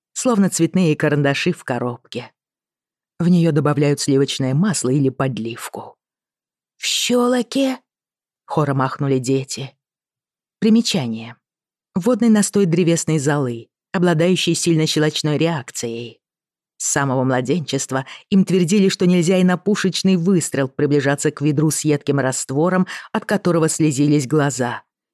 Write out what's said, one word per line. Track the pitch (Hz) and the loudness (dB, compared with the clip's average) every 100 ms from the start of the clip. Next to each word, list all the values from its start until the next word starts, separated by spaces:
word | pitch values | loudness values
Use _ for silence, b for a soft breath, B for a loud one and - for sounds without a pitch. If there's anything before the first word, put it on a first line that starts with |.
| _ | _
словно | - 254 220 190 | -6 -2 2 2
цветные | - 165 185 175 147 | 2 0 2 2 2
карандаши | 151 147 139 139 - | 0 2 2 0 -2
в | 170 | -4
коробке. | - 123 123 120 - 113 - _ _ _ _ _ _ _ _ - | -4 -6 -4 -8 -12 -14 -14 _ _ _ _ _ _ _ _ -2
В | 170 | 2
неё | 180 165 | 4 4
добавляют | 151 147 147 147 143 | 2 0 2 0 0
сливочное | - 135 135 - 135 | 0 2 2 -2 -2
масло | 135 208 170 123 | 0 0 0 0
или | 143 135 | 0 0
подливку. | 127 135 113 113 113 - - - - _ _ _ _ _ _ _ _ | 0 -4 -4 -8 -10 -14 -16 -18 -20 _ _ _ _ _ _ _ _
«В | - | -6
щёлоке?» | - - 247 240 254 233 269 269 262 _ _ _ _ _ _ - | -4 0 0 2 0 -2 -2 -2 -4 _ _ _ _ _ _ -8
хором | - 143 135 | -4 -2 0
ахнули | 131 - 139 131 | -2 -2 -2 -2
дети. | 123 135 131 - 135 _ _ _ _ _ _ _ _ - | 0 -4 -4 -10 -12 _ _ _ _ _ _ _ _ -2
Примечание. | 220 226 233 190 123 113 113 117 _ _ _ _ _ 196 | 2 2 2 -2 -4 -8 -12 -20 _ _ _ _ _ -4
Водный | 180 247 233 | 0 2 4
настой | 214 202 202 196 | 4 2 2 2
древесной | 170 170 165 - 156 | 2 2 2 0 -2
золы, | 135 147 131 117 117 _ _ | 0 0 -2 -6 -12 _ _
обладающий | 190 175 165 170 180 - 165 | 0 2 2 2 2 0 0
сильно | - 160 156 | 2 2 2
щелочной | - 151 147 151 143 | 0 0 0 -2 0
реакцией. | 160 160 - - 117 117 120 - _ _ _ _ _ - | 0 -2 -8 -10 -8 -8 -12 -16 _ _ _ _ _ -10
С | - | -4
самого | 151 139 131 | -2 0 0
младенчества | 127 127 127 170 139 135 - 131 135 B B | 0 0 0 -2 -2 -6 -4 -6 -6 B B
им | 196 185 | 2 2
твердили, | 180 175 214 190 | 2 2 2 2
что | - 180 | 2 2
нельзя | 180 170 190 | 2 2 2
и | |
на | 180 180 | 2 0
пушечный | - 208 190 - 190 185 | -2 0 -2 0 0 2
выстрел | 165 190 - - 135 | 2 0 0 -2 -4
приближаться | - 147 143 135 139 151 | -2 0 2 0 0 -2
к | 151 | -2
ведру | 143 143 156 | -2 0 0
с | - | 0
едким | 151 147 - 143 | -2 -2 0 0
раствором, | 127 131 - 135 170 185 185 B B | 0 -2 -4 -2 0 0 -2 B B
от | 220 - | -8 -4
которого | 202 - 170 160 | -2 0 2 0
слезились | - 156 131 147 147 127 | 0 0 2 2 2 2
глаза. | 151 143 131 120 113 _ _ _ | 0 0 -2 -4 -6 _ _ _